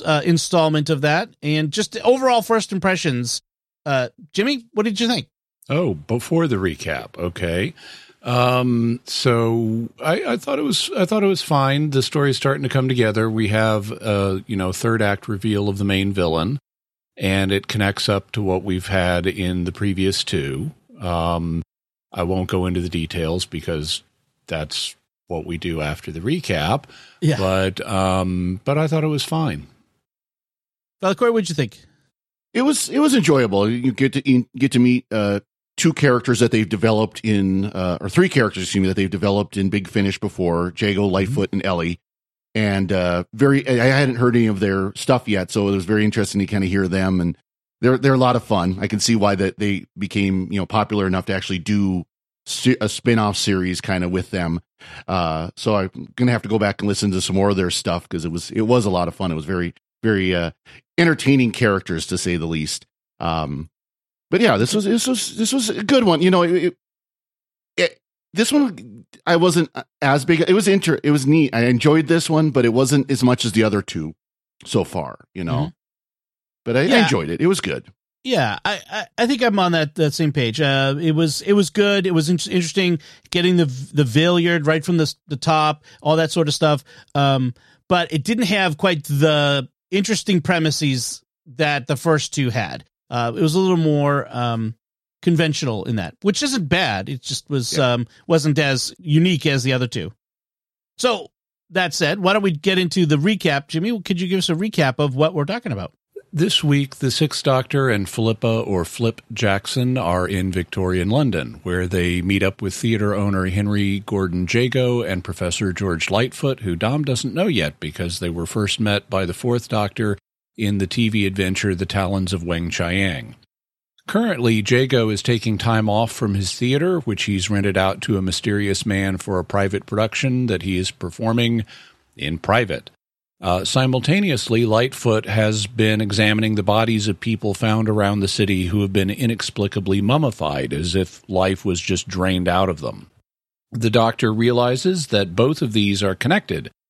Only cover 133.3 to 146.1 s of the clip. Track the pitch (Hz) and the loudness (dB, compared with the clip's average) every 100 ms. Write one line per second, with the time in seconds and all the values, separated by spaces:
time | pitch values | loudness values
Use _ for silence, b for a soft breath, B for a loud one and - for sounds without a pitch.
133.3 | _ 95 90 98 - 131 131 120 190 202 | _ -2 0 0 0 2 0 0 0 2
134.3 | 127 - 117 117 107 127 - 120 110 - | -2 0 0 2 2 2 0 0 0 0
135.3 | 110 107 107 101 113 110 107 107 104 107 | 0 2 0 -2 0 2 2 0 2 2
136.3 | 107 110 107 98 104 113 110 104 92 - | 2 0 0 2 2 2 0 -2 -4 -4
137.3 | 110 107 98 113 110 110 107 101 104 98 | -2 -2 -2 0 2 2 2 2 0 -2
138.3 | - 101 95 90 104 98 98 95 101 120 | 0 0 0 0 0 0 0 0 0 -2
139.3 | 113 - - 101 - 95 98 101 139 147 | -2 -6 -4 -4 -2 -2 0 2 2 0
140.3 | 101 76 71 65 71 85 95 92 - - | -2 -4 -4 -4 -4 -2 -2 -2 -6 -4
141.3 | 92 95 95 101 90 - 92 - 92 92 | 0 0 0 -2 -4 -2 -4 -4 -4 -2
142.3 | 92 90 90 95 80 65 50 - _ _ | 0 0 2 0 -2 -8 -12 -18 _ _
143.3 | _ _ _ _ 120 113 117 113 - 117 | _ _ _ _ -4 0 2 2 2 0
144.3 | 107 117 120 123 127 185 185 147 104 98 | 2 2 2 2 0 -2 -2 0 0 0
145.3 | 90 123 156 131 110 101 98 101 | 2 0 0 -2 0 2 2 -2